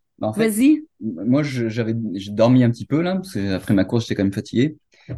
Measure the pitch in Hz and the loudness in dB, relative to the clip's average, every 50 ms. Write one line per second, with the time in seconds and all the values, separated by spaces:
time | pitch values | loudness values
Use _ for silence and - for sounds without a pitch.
0 | _ _ _ - - 107 110 196 226 226 208 208 254 285 311 302 302 - _ - | _ _ _ -6 -6 -4 -2 0 0 0 2 2 4 4 4 4 0 -8 _ -10
1 | - 110 - 78 98 117 123 143 151 139 131 127 117 110 107 120 113 110 113 117 | -8 -8 -8 -4 0 0 2 2 2 0 -2 -2 -4 -2 -2 -2 -2 -2 -2 -4
2 | 113 107 87 98 95 101 104 104 110 120 127 127 123 117 117 - 104 - 139 151 | -4 -6 -6 -8 -8 -6 0 2 4 6 6 6 6 4 2 -2 -4 -4 -2 -2
3 | 170 180 185 190 180 - - 107 98 101 95 90 - - 110 95 95 - - 117 | 0 0 -2 -4 -4 -6 -6 -4 -4 -2 -2 -4 0 0 2 2 2 2 0 -2
4 | 110 - 110 - 98 98 98 - 101 - - 110 127 151 - - _ _ _ _ | -2 -2 -2 -2 -2 -2 -2 -4 -8 -4 0 0 0 0 -2 -8 _ _ _ _
5 | _ - 127 | _ -16 -16